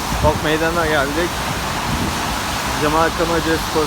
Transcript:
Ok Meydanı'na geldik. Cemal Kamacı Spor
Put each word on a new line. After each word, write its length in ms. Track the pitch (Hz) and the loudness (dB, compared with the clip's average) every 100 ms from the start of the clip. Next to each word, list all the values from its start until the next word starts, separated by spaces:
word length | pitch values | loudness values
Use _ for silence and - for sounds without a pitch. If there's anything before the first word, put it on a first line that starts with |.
| - - 151 | 0 2 2
Ok 160 | 156 | 4
Meydanı'na 420 | 156 160 165 170 156 | 2 2 2 2 2
geldik. 440 | 151 139 151 175 - - - - - - - - - - - - - - - | 2 2 0 -2 -2 -4 -4 -4 -4 -2 -2 -2 -2 -2 -2 -2 -2 -2 0
Cemal 280 | 147 156 165 165 | 2 2 2 0
Kamacı 400 | 165 165 156 156 - | 0 0 0 -2 0
Spor 140 | 160 | -2